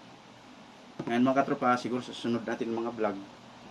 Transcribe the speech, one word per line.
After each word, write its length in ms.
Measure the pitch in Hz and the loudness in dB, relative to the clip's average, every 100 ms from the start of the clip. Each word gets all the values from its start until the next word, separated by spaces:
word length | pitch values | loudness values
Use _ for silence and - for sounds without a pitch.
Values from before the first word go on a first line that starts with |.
| - - - - - - - - - - | -20 -20 -20 -20 -20 -20 -20 -20 -20 -10
Ngayon, 240 | - 120 131 | -2 4 4
mga 120 | 131 | 4
katropa, 320 | 135 139 127 123 | 2 2 4 2
siguro 240 | 110 123 | 2 -4
sa 160 | 123 - | -4 -6
susunod 320 | 120 117 110 | -2 0 -2
natin 240 | 113 117 | -4 -2
mga 240 | 113 117 117 | -2 -4 0
vlog, 240 | 104 98 98 - - - - | -2 -2 -10 -18 -20 -20 -20